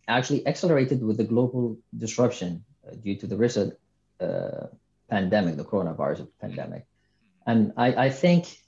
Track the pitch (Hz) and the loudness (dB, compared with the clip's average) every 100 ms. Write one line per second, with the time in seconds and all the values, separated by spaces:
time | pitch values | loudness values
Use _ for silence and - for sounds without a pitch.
0 | - 120 127 147 - - 180 147 127 127 | -2 -2 0 -2 -2 0 2 4 4 2
1 | 110 110 107 117 123 123 120 110 _ 113 | 2 2 2 2 2 0 -2 -4 _ -8
2 | 113 - 131 - 90 87 - _ - 104 | -4 2 2 0 -6 -8 -12 _ -20 -10
3 | 104 101 104 101 120 110 90 - _ _ | -6 -6 -4 0 0 2 -2 -4 _ _
4 | _ - - 50 50 - - - _ _ | _ -8 -4 -4 -6 -8 -12 -16 _ _
5 | - 104 92 107 87 76 73 101 85 76 | -4 -2 2 2 2 -2 -4 -2 -2 -2
6 | 71 76 - _ - - - 67 - _ | -4 -4 -8 _ -12 -10 -10 -12 -16 _
7 | _ _ _ _ - 113 104 - 123 127 | _ _ _ _ 0 2 2 2 2 2
8 | 135 135 175 175 - - | 0 2 4 4 2 -10